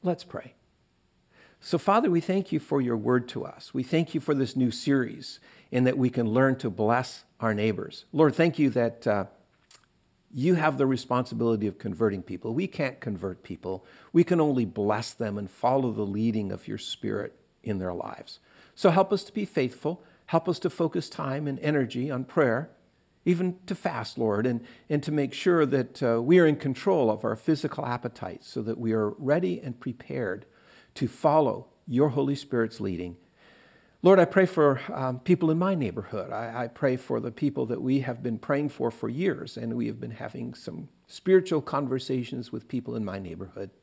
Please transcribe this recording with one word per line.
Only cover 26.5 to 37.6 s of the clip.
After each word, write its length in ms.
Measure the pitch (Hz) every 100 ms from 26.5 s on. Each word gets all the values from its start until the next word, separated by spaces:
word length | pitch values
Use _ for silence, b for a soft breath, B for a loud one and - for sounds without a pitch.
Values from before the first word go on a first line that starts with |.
| 147
control 560 | 143 131 - 185 120
of 140 | 107 113
our 100 | 113
physical 500 | - 156 151 - 135
appetites 640 | 120 120 - 92 90 -
so 140 | -
that 160 | 110 113
we 160 | 117
are 160 | 110 107
ready 500 | 104 135 151 185 175
and 180 | 147 117
prepared 680 | - 117 - 135 110 95 - b b b b -
to 120 | 120
follow 600 | - 160 151 143 98 - _ -
your 220 | 123 147
Holy 260 | 131 135 139
Spirit's 460 | - 123 113 -
leading 340 | 104 87 87 87 b b b b b b b b
Lord, 160 | 175 190
I 60 |
pray 220 | 175 190 185
for, 340 | - 147 131 -
um, 260 | - 131 127
people 320 | - 180 165
in 60 | 160
my 180 | 185 185
neighborhood. 560 | 120 87 101 107 92
I, 320 | 107 113 117
I 40 | 120
pray 260 | - 143 127
for 240 | - 120
the 120 | 120
people 340 | 113 143 139